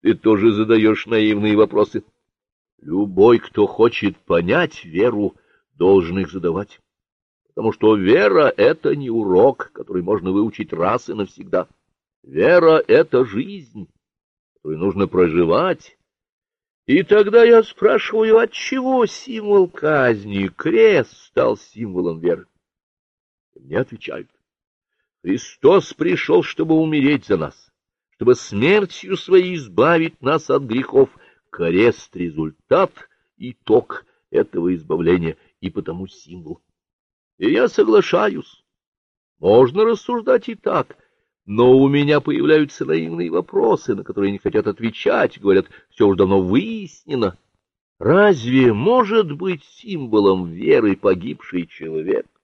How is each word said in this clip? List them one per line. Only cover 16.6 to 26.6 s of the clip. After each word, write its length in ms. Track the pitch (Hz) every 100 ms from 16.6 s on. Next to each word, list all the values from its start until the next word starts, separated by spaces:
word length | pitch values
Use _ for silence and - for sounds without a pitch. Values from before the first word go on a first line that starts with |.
| _ _
И 180 | - 147
тогда 420 | 180 208 202 226
я 180 | 233 233
спрашиваю, 760 | 220 - 208 233 - 220 220 220
отчего 680 | 226 - - 269 254 262 220
символ 640 | - - 220 208 202 180
казни, 800 | - 151 151 127 110 104 98 98
крест, 680 | - 160 175 220 180 113 _
стал 400 | _ - 123 104
символом 640 | _ 107 113 90 87 82
веры? 260 | 85 82 - _ _ _ _ _ _ _ _ _ _
И 60 | _
мне 180 | 65 82
отвечают: 500 | 135 - - - - _ _ _ _ _ _ _ _ _
Христос 720 | 85 104 - _ 143 185 -
пришёл, 480 | - 165 175 - 175
чтобы 320 | - -